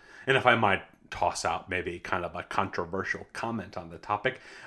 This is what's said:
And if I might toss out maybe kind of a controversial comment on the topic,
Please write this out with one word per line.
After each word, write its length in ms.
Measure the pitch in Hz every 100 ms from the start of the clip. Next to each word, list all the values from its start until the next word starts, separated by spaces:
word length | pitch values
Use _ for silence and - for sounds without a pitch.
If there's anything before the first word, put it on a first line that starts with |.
| - - -
And 100 | 135
if 120 | 127
I 80 | 113
might 260 | 104 95 - _ -
toss 340 | - 87 - 87
out 240 | 85 95
maybe 300 | 90 87 87
kind 260 | - 92 85
of 100 | 87
a 60 |
controversial 880 | - - 98 - 85 95 92 95 -
comment 440 | - 113 113 90 92
on 140 | 85
the 80 | 85
topic, 400 | - 104 127 - - -